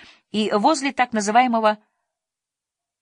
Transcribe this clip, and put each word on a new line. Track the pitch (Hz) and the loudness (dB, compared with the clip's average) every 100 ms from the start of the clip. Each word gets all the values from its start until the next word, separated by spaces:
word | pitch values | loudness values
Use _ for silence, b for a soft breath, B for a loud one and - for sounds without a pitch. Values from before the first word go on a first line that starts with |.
| B B B | B B B
и | 208 214 | -4 -2
возле | 208 247 302 269 | 0 0 0 -2
так | - 247 | -4 -4
называемого | 220 202 226 254 226 214 214 _ _ _ _ _ _ _ _ _ _ _ _ | -4 0 2 2 2 0 -2 _ _ _ _ _ _ _ _ _ _ _ _